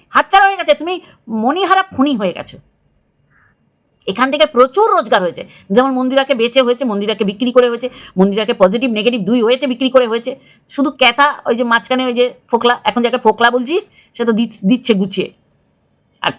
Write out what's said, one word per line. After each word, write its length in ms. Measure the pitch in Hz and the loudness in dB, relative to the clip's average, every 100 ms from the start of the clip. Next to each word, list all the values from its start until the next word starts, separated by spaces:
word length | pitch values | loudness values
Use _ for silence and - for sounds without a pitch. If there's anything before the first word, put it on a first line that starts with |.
| _ | _
হাতছাড়া 380 | 262 302 392 392 | -2 2 4 4
হয়ে 100 | 381 | 2
গেছে, 180 | 311 | 0
তুমি 260 | 294 311 370 - _ - | 0 -2 -8 -10 _ -10
মণিহারা 540 | 220 226 330 370 381 | -4 -2 0 2 0
খুনি 340 | 381 - 285 247 | 0 -2 -2 0
হয়ে 160 | 196 | -4
গেছো। 260 | - - - _ _ _ _ _ _ _ _ _ _ _ _ _ _ - | -6 -12 -20 _ _ _ _ _ _ _ _ _ _ _ _ _ _ -10
এখান 240 | 196 254 | -6 -4
থেকে 160 | 294 302 | 0 0
প্রচুর 440 | 240 262 320 427 | 2 2 2 0
রোজগার 320 | 381 240 220 | 0 0 0
হয়েছে, 260 | 180 151 - - - | 0 -6 -14 -16 -6
যেমন 200 | 202 269 | -2 -2
মন্দিরাকে 440 | 254 254 269 269 | -2 -2 0 0
বেচে 280 | 247 233 262 | 0 0 0
হয়েছে, 220 | 240 247 | 0 0
মন্দিরাকে 400 | 269 202 208 208 | -4 -4 -4 -4
বিক্রি 280 | 208 208 247 | -4 -2 0
করে 160 | 247 247 | 2 2
হয়েছে, 200 | 233 247 - - 185 | 0 -8 -12 -6 0
মন্দিরাকে 360 | 196 202 214 | 0 0 -2
পজিটিভ 360 | 240 190 226 262 | 2 2 2 -2
নেগেটিভ 300 | 214 214 240 | -2 -2 -2
দুই 220 | 180 247 | 0 0
ওয়েতে 240 | 220 254 277 | 2 0 -2
বিক্রি 240 | 240 262 | -2 2
করে 160 | 254 233 | 2 2
হয়েছে। 300 | 233 233 269 _ _ _ | -2 -6 -12 _ _ _
শুধু 220 | - 285 | -4 -4
ক্যাথা, 440 | - 240 240 285 269 - | 2 2 4 0 0 -4
ওই 100 | 233 | -2
যে 80 | |
মাঝখানে 420 | 240 233 - 254 254 | 0 -2 -2 -2 -2
ওই 60 | |
যে 220 | 240 247 - _ | 0 -2 -4 _
ফোকলা, 300 | 226 240 240 | 0 0 0
এখন 180 | - 240 | -2 -2
যাকে 160 | 233 240 | 0 0
ফোকলা 320 | 226 214 233 | 0 2 2
বলছি, 300 | 247 247 359 - _ _ - | 0 -2 -4 -4 _ _ -6
সে 80 | |
তো 80 | 233 | -2
দি-, 360 | 214 233 - 190 | 0 -2 -4 0
দিচ্ছে 260 | 240 - | 0 2
গুছিয়ে। 380 | 202 190 190 - _ _ _ _ _ _ _ _ _ | 0 -2 -4 -8 _ _ _ _ _ _ _ _ _
আর 120 | - | -6